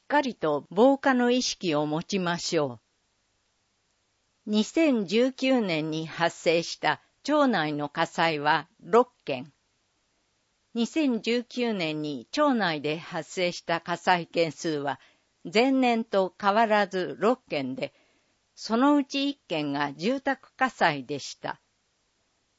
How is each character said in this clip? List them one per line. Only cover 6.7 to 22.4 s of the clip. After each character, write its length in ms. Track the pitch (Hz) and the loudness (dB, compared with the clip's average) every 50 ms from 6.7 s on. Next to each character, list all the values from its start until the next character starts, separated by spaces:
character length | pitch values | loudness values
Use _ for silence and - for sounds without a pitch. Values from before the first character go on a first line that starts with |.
| - - | -8 -2
た 200 | - 151 143 - _ _ _ _ | -2 -2 -2 -2 _ _ _ _
町 240 | - 269 302 302 285 | -4 0 2 4 4
内 280 | 254 214 170 151 151 147 | 4 2 0 0 -2 -2
の 160 | 147 147 143 | -4 -6 -4
火 160 | - 165 165 | -2 -2 -2
災 320 | - - 180 165 165 156 147 | -2 0 0 2 2 2 0
は 300 | 143 151 160 151 147 - _ _ | 2 2 2 2 0 -6 _ _
六 280 | - 165 180 233 254 - _ _ _ | -4 4 4 4 4 4 _ _ _
件。 260 | - 135 127 135 147 _ _ _ _ _ _ _ _ _ _ _ _ _ _ _ _ _ _ _ _ _ _ _ _ | -6 -6 -6 -6 -12 _ _ _ _ _ _ _ _ _ _ _ _ _ _ _ _ _ _ _ _ _ _ _ _
二 140 | - 233 233 | -4 -4 -4
千 340 | - - 320 302 262 233 208 | -2 -2 0 0 0 0 -2
十 240 | - 233 233 247 233 | -2 -2 -2 -2 -4
九 300 | - - 247 240 233 214 | -6 -6 -4 -4 -2 -2
年 260 | 185 165 156 151 151 | -2 -4 -4 -4 -4
に 260 | 151 151 143 123 113 - | -6 -6 -8 -8 -10 -6
町 240 | - 294 302 285 254 | -2 0 2 2 2
内 260 | 220 196 170 156 147 | 2 0 0 -2 -2
で 180 | 135 147 156 170 | -2 -4 -4 -4
発 320 | 151 - 180 165 151 - | -6 -8 -10 -10 -10 -8
生 220 | - 190 180 180 | -4 -2 -2 -2
し 80 | 170 - | -2 -6
た 220 | - - 170 160 | -4 -4 -4 -4
火 160 | - 175 175 165 | -2 -6 -8 -2
災 280 | - 190 180 175 165 | 2 2 2 2 0
件 260 | - - 170 165 160 | -2 0 0 0 0
数 180 | - - - 165 | -2 -4 -4 -4
は 280 | 156 143 139 143 131 - - _ _ _ _ _ _ _ - | -4 -2 -4 -4 -6 -6 -12 _ _ _ _ _ _ _ -14
前 280 | 175 160 214 247 269 | -2 0 2 2 4
年 320 | 269 262 254 240 233 226 226 | 2 2 2 2 2 0 -2
と 280 | - - 196 190 175 - - | 0 0 0 0 0 -4 -2
変 140 | 208 196 202 | 0 2 4
わ 100 | 220 233 | 4 4
ら 220 | 208 214 208 202 | 4 4 2 2
ず 300 | 185 190 185 175 - - 117 | 0 -2 -4 -4 -4 -4 0
六 200 | 180 226 254 - _ _ | 0 0 0 0 _ _
件 240 | 170 143 131 127 131 | -4 -4 -4 -4 -6
で、 180 | 135 147 - - _ _ _ _ _ _ _ _ _ _ _ _ | -6 -8 -10 -10 _ _ _ _ _ _ _ _ _ _ _ _
そ 240 | - - - 220 240 | -16 -6 -2 0 2
の 180 | 269 285 294 | 4 4 4
う 80 | 294 269 | 4 2
ち 240 | - - 277 277 285 | 0 -4 -2 -2 -2
一 100 | 269 - _ | -4 -6 _
件 260 | - 175 151 151 143 | -6 -4 -4 -2 -2
が 200 | 139 147 143 143 | -2 -2 -4 -4
住 300 | 139 151 170 226 269 269 | -4 -4 -4 -2 -2 -2
宅 320 | - 277 262 - - - _ | -2 -4 -4 -4 -8 -18 _
火 140 | - 262 247 | -4 -4 -4
災 340 | - - 202 170 147 139 123 | 0 2 2 2 2 -2 -6
で 140 | 113 143 135 | -8 -8 -8
し 200 | - - - - | -8 -12 -14 -10
た。 220 | - - - - _ _ _ _ _ _ _ _ _ _ _ _ _ _ _ _ | -10 -10 -10 -12 _ _ _ _ _ _ _ _ _ _ _ _ _ _ _ _